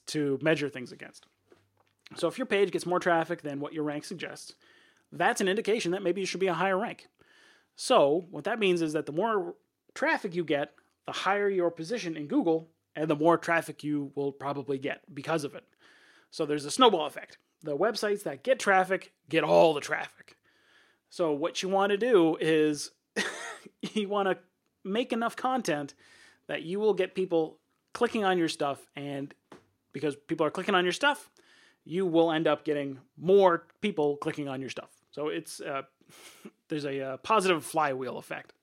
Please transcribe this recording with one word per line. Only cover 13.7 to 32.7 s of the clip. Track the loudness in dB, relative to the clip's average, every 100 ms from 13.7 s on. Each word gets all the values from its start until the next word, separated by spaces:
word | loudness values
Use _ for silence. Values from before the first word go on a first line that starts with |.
| -8
you | -6 -4 -4 -6
will | -6
probably | -4 -6 -6 -4 -6
get | -6 -8 -12
because | -12 -4 -4
of | -4 -12
it. | -20 _ _ -20 _ _ _
So | -6 -4
there's | -4 -4
a |
snowball | 4 4 4 0
effect. | -6 -18 -20 _ _
The | -6 0
websites | 0 0 -2 -2
that | -4 -6
get | -2 0
traffic | 4 4 4 -2 -6 _ -4
get | 0
all | 4 8 6
the | 4
traffic. | -2 -6 -8 -14 -20 -20 _ _ _ _ _ _ _
So | -4 -2
what | 0 -2 -4
you | -2
wanna | 2 2 2
do | 4 6 6 4
is | 2 4 4 2 -6 _ _ -6
<laughs> | -6 -6 -12 -14 -18 _
you | -8 -4 -2
wanna | 0 2 0 -4 _ _ _
make | -4 -2 0
enough | 0 -2 -2
content | -2 0 0 -2 -4 -12 -20 -20 -20 _ -8
that | -8
you | -6 0
will | 2
get | 2 0 -2
people | 0 2 0 -4 _ _ _
clicking | -2 -2 0
on | 2 2
your | 0
stuff, | -2 -4 -4 -10 -12
and | -10 -8 -8 -12 _ -20 _ _ _
because | -6 -4 -4
people | -4 -2 0
are |
clicking | -2 0 2
on |
your | 2
stuff, | 2 0 0 -4 _ _ _ _ _ -8
you | -2 2
will | 4 4
end | 4 2
up | 0
getting | 0